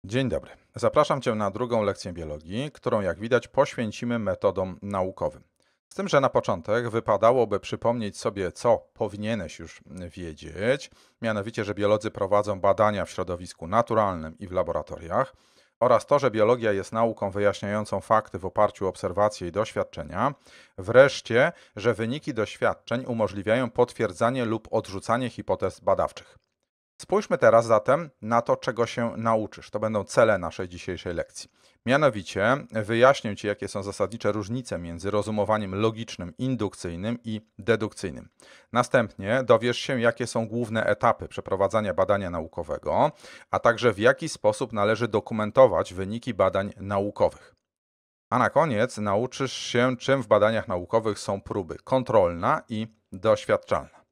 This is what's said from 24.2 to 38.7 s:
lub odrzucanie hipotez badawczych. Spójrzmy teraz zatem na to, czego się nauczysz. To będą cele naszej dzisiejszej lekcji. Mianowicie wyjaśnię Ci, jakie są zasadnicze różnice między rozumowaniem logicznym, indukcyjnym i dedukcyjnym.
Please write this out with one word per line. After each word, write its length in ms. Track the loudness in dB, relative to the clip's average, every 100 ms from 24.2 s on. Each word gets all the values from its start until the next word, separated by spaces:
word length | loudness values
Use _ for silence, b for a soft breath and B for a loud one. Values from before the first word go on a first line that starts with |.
| 0 0 -2
lub 220 | -4 -2
odrzucanie 580 | -4 -2 -10 -2 -2 -2
hipotez 500 | -8 -4 -2 -2 -2
badawczych. 580 | 0 0 0 -4 -20 _ _ _ _ _ _ _
Spójrzmy 360 | -4 -2 0 4
teraz 280 | 8 6 6
zatem 440 | 4 4 0 0 _
na 200 | 0 0
to, 140 | 2 -2
czego 300 | -2 -2 -2
się 280 | -2 -4 -2
nauczysz. 520 | 0 0 -2 -12 -10
To 100 | -4
będą 240 | -2 -2
cele 340 | 0 4 6 4
naszej 320 | -2 -8 -10
dzisiejszej 440 | -10 -8 -8 -6
lekcji. 360 | -6 -8 -12 -20 b b b 0
Mianowicie 720 | 2 2 0 -8 0 0 0 -2
wyjaśnię 640 | -6 -2 6 6 6 -2 -4
Ci, 120 | -4
jakie 200 | -4 -6
są 160 | -8
zasadnicze 480 | -8 -4 -4 -2 -2
różnice 460 | -2 -4 -8 -6 -8
między 340 | -8 -8 -2
rozumowaniem 640 | -2 -2 -2 0 0 -2 0
logicznym, 580 | -2 -2 -12 -10 -12 -6
indukcyjnym 840 | -4 -2 -4 -6 -10 -6 -6 -6
i 180 | -8 -10 _ -10
dedukcyjnym. 720 | -2 0 -2 -6 -10 -10 -18 _ B B B